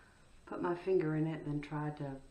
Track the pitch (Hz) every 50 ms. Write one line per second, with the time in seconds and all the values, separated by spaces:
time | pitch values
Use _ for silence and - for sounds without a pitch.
0 | - - - - - - - - - - - - 180 180 175 175 - 190 190 175
1 | 156 156 156 156 156 160 156 151 147 147 147 147 147 - 156 147 151 151 147 -
2 | 147 139 135 135 - -